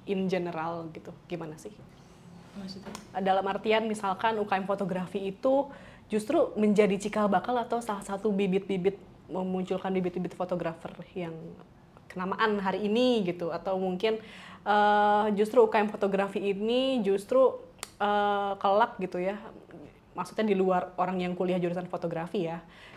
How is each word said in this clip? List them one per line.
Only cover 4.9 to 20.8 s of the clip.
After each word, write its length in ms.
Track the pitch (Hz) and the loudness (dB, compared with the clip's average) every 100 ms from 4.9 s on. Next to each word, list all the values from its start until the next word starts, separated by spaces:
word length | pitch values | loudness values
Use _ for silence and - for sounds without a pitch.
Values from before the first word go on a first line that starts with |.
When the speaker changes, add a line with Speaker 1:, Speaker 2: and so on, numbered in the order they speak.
| 180 180 202 196 | -4 -4 -6 -6
Speaker 1:
itu 400 | 190 262 269 269 - - - - | -2 2 2 0 -8 -20 -20 -4
justru 440 | 214 214 320 254 202 | -4 0 2 2 2
menjadi 400 | 214 202 208 190 | 4 6 4 2
cikal 300 | 208 214 208 | -2 0 2
bakal 280 | 190 185 247 | 2 2 -2
atau 220 | 233 233 | -2 -4
salah 240 | 233 202 | -4 -6
satu 280 | 202 196 214 | -6 -4 -2
bibit-bibit, 640 | 196 196 190 190 190 185 196 - - - | 0 2 0 0 0 0 -2 -10 -20 -10
memunculkan 640 | 185 185 185 185 185 190 | -6 -4 -4 -2 -4 -2
bibit-bibit 400 | 185 180 185 180 | 0 -2 -4 -6
fotografer 640 | - 180 180 170 165 175 - 170 | -6 -4 -2 -4 -6 -12 -14 -12
yang 240 | 190 170 160 165 175 - - - - - | -10 -8 -10 -14 -18 -20 -20 -20 -20 -14
kenamaan 560 | 180 185 196 220 208 | -6 -4 0 2 2
hari 240 | 190 190 208 | 0 0 0
ini 400 | 226 254 233 180 | 4 4 4 0
gitu, 240 | 175 170 | -2 -4
atau 240 | 170 196 190 | -4 -2 -2
mungkin, 400 | 190 185 220 220 - - - - | -2 0 0 -2 -6 -18 -18 -10
eh, 640 | 208 208 208 208 208 208 214 202 | 0 4 6 6 6 4 4 2
justru 240 | 214 254 | 4 6
U 100 | 220 | 6
K 140 | 220 | 6
M 80 | 208 | 2
fotografi 480 | - 202 190 196 196 | 0 0 2 0 -2
ini 640 | 196 196 220 247 262 254 | -2 -2 0 0 2 0
justru, 560 | 196 196 - 254 254 - - - - - | 0 0 2 6 6 4 -8 -18 -18 -4
eh, 540 | 208 208 208 202 202 196 | 0 2 2 0 -2 0
kelak 400 | 202 202 233 220 | 2 4 2 0
gitu 220 | 185 180 | -6 -4
ya, 160 | 185 208 220 - - 160 147 - - - | -4 -6 -12 -18 -20 -18 -20 -20 -14 -10
maksudnya 320 | 180 - 214 | -6 -2 2
di 80 | 190 | 4
luar 400 | 185 180 | 4 2